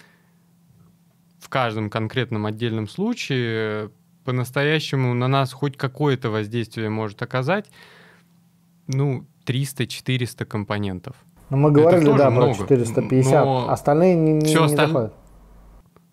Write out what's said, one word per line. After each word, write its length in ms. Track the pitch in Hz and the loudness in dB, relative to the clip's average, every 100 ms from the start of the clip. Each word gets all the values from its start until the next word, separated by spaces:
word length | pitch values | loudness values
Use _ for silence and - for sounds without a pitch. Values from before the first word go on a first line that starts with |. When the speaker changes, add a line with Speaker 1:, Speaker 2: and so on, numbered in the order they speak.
| - _ _ _ _ _ _ _ _ _ _ _ _ _ | -20 _ _ _ _ _ _ _ _ _ _ _ _ _
Speaker 1:
в 100 | - | -6
каждом 400 | 139 120 110 107 | -2 -2 -2 -4
конкретном 560 | 117 110 135 117 110 104 | -4 -4 -4 -4 -4 -4
отдельном 420 | 107 120 110 104 | -4 -4 -4 -6
случае 1000 | - 214 233 - 131 117 113 110 107 107 _ _ _ | -6 -6 -6 -4 -4 -2 -4 -4 -6 -10 _ _ _
по-настоящему 880 | - 127 120 143 143 160 156 139 127 | -6 -6 -4 -2 0 -2 -2 -2 -2
на 160 | 120 127 | 0 0
нас 240 | 135 131 | 0 0
хоть 240 | - 143 131 | -4 -8 -6
какое-то 540 | 135 - 147 127 123 | -8 -2 -2 0 -2
воздействие 580 | 107 104 117 110 117 110 | -4 -4 -6 -6 -6 -6
может 320 | 110 107 98 | -4 -6 -8
оказать, 460 | 120 127 131 196 202 - - - - _ _ _ _ _ _ _ - | -6 -4 -2 -4 -6 -18 -20 -20 -20 _ _ _ _ _ _ _ -6
ну, 400 | 135 143 127 - _ | -2 -2 -4 -8 _
триста-четыреста 1040 | - 123 139 - 117 - - 127 120 - - | -6 -4 -4 -4 -6 -6 -4 -4 -4 -8 -8
компонентов. 680 | 107 101 104 101 90 - - _ _ - | -6 -4 -4 -4 -6 -12 -18 _ _ -4
Speaker 2:
Ну, 80 | 139 | 2
мы 120 | 151 | 4
Speaker 1:
Это 100 | 147 | 6
Speaker 2:
говорили, 260 | 160 180 151 | 6 6 4
Speaker 1:
тоже 120 | 135 | 6
Speaker 2:
да, 60 | 135 | 4
про 0 | |
Speaker 1:
много. 240 | 123 120 | 4 2
Speaker 2:
четыреста 480 | 104 98 135 113 113 | 2 2 2 2 -2
пятьдесят. 420 | 113 131 131 147 | 0 2 4 4
Speaker 1:
Но 240 | 135 131 120 | 4 0 0
Speaker 2:
Остальные 460 | 131 - 147 185 | -2 0 4 4
не, 180 | 170 156 | 4 2
не, 100 | 156 | 2
Speaker 1:
всё 160 | 156 160 | 2 4
Speaker 2:
не 40 | 151 | 2
Speaker 1:
осталь-, 200 | 147 151 | 2 2
Speaker 2:
доходят. 260 | 151 110 - - - - - - - _ _ _ | 0 -2 -8 -20 -20 -20 -20 -20 -20 _ _ _